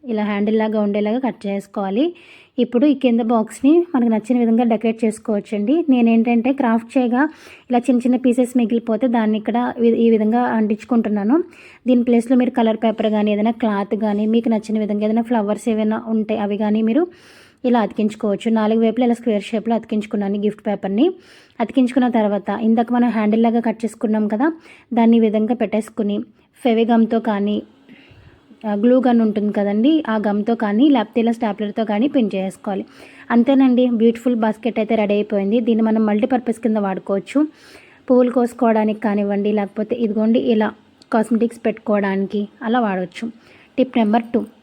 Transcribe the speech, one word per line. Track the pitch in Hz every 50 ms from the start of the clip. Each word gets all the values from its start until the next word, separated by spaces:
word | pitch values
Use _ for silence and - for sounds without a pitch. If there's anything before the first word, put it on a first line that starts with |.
| -
ఇలా | 262 233 214 208
హ్యాండిల్ | 208 208 202 208 208 220 220
లాగా | 220 220 214 220
ఉండేలాగా | 208 208 202 208 208 208 220 254
కట్ | 262 240 185 - -
చేసుకోవాలి. | 202 196 196 190 - _ 220 196 196 190 220 294 349 339 - - - - - - _ _ -
ఇప్పుడు | 240 - - 240 240
ఈ | 302 277
కింద | 269 - 254 233 226
బాక్స్‌ని | 240 226 240 226 220 226 - - - 269 311 349 349 - -
మనకు | 262 233 240
నచ్చిన | 220 214 214 - 254 247
విధంగా | 240 226 226 226 247
డెకరేట్ | 233 226 208 220 226 226 226 -
చేసుకోవచ్చండి. | 220 214 - - - 214 202 202 - - 208 208 208 285 339 339 311
నేనేంటంటే, | 262 247 233 233 226 226 226 240 240 233 220 254 277
క్రాఫ్ట్ | 269 262 233 226 233 226 - - 277
చేయగా | 254 240 233 247 294 302 - - - - - - _ _
ఇలా | 240 240
చిన్న | 247 - 254 240
చిన్న | 226 247 247
పీసెస్ | 254 254 262 233 254 254 240 -
మిగిలిపోతే, | 254 240 208 233 233 226 - 220 208 233
దాన్ని | 262 226 240 220 214 214 214
ఇక్కడ | 214 - 214 233 247 247 - -
వి-, | 233 233 226
ఈ | - 233 233
విధంగా | 226 214 214 214 220 240 247
అంటించుకుంటున్నాను. | 240 - 226 220 208 214 214 - - 254 233 220 208 214 208 196 208 262 339 359 - - - - - - _ _
దీని | 247 254 247 233
ప్లేస్లో | 247 240 233 226 233 262
మీరు | 247 254 240
కలర్ | 247 254 233 220 220
పేపర్ | 220 240 226 220 220 220 220
కానీ, | 214 214 208 208 208
ఏదైనా | 202 208 226
క్లాత్ | 233 233 - 220 208 196 202 202 233
కానీ, | 202 214 214 208 202 214
మీకు | 214 220 233 226 254
నచ్చిన | 226 214 208 - 214 220
విధంగా | 214 196 208 208 208
ఏదైనా | 214 220 226 233
ఫ్లవర్స్ | 226 247 233 202 202 208 208 - 240
ఏవైనా | 226 214 220 214 220 226 233
ఉంటే | 226 226 220 214 214 220 226
అవి | 208 202 208
కానీ | 202 214 208 214 220 214
మీరు | 220 226 277 349 349 - - - - - - - _ _ _ _
ఇలా | 254 240 240
అతికించుకోవచ్చు. | 214 202 - - 214 214 214 - - 214 202 196 - 233
నాలుగు | 226 220 214 214 226 226
వైపులా | 226 226 220 240 254
ఇలా | 240 233
స్క్వేర్ | 233 - 247 214 208 196
షేప్‌లో | - - 220 208 226 233
అతికించుకున్నాను | 214 220 - 233 214 202 - - 208 202 196 202
గిఫ్ట్ | 208 202 208 202 - _
పేపర్ని. | 226 202 196 - 190 196 208 277 359 359 - _ - - - - _ _ _
అతికించుకున్న | 240 214 - 277 254 240 247 269 247 247
తర్వాత, | 233 233 214 208 202 202 - - 202 220 233
ఇందాక | 226 226 226 240 233 240
మనం | 240 240 240
హ్యాండిల్ | 202 226 214 214 214 226 226
లాగా | 233 220 233
కట్ | 226 240 214 220 -
చేసుకున్నాం | 214 - - - 214 214 214 214 208
కదా, | 220 214 262 330 330 320 - - - - _ _ 247
దాన్ని | 226 233 226 233
ఈ | 233
విధంగా | 226 220 202 214 214 214 247
పెట్టేసుకుని, | 240 226 196 - 214 214 - - - 220 208 202 208 240 - _ _ _ _ _ _ -
ఫెవిగమ్‌తో | 254 226 220 233 220 233 226 226 220 233 226
కానీ, | 226 226 214 202 202 202 208 208 214 - _ _ _ _ - - - - - - - - - _ _ _ - _ -
ఆ, | 220 208
గ్లూ | 208 202 240 247 262 240 254
గన్ | 240 233
ఉంటుంది | 226 220 208 214 202 208 202
కదండి, | 214 202 202 202 214 220 277 320 311 311 -
ఆ | 220
గమ్‌తో | 220 208 220 202 208 202 233 233
కానీ, | 226 226 208 202 214 269 311
లేకపోతే | 285 247 208 240 - 240
ఇలా | 226 233 233
స్టాప్లర్‌తో | 226 254 214 202 - 214 208 202 - 226
కానీ | 202 208 208 233 302
పిన్ | - 285 233 196 190
చేసుకోవాలి. | 190 190 190 180 - _ - 196 190 220 - - - - - - - - -
అంతేనండి, | 240 233 233 247 277 269 269 262 247 240 254
బ్యూటిఫుల్ | 247 240 220 220 233 226 233 - 254 247
బాస్కెట్ | 226 214 220 214 - - 240 214 226
అయితే | 220 214 226
రెడీ | 226 208 196 208
అయిపోయింది. | 208 208 208 220 202 196 196 208 247
దీన్ని | 233 233 233 220 226
మనం | 220 220 220 220
మల్టీపర్పస్ | 214 208 214 208 - 269 240 247 - 226 -
కింద | - 240 220
వాడుకోవచ్చు. | 220 202 196 190 190 - - 196 196 196 - - 277 302 302 - - - - - - - - - _ _ -
పువ్వులు | 254 247 254 247
కోసుకోవడానికి | 233 262 240 233 240 - 262 226 220 214 214 214 214 214
కానివ్వండి, | - 220 202 208 202 202 202 202 202 208 214
లేకపోతే | 208 202 196 _ - 214 214 240
ఇదిగోండి | 240 240 214 202 214 214 226 226 254
ఇలా | 277 262 233 220 196 185 - _ _ _ _ _ - _ -
కాస్మెటిక్స్ | 233 220 - 240 220 220 233 233 - _
పెట్టుకోవడానికి | 226 214 220 _ - 208 208 196 196 190 196 196 185 214 208 208 202 _ _ 269
అలా | 226 226 254
వాడవచ్చు. | 233 208 190 185 185 180 - - - 226 226 - _ - - - - _ _
టిప్ | - 254 262 -
నెంబర్ | 247 226 208 208 240 233 226 -
టూ | 226 - - - _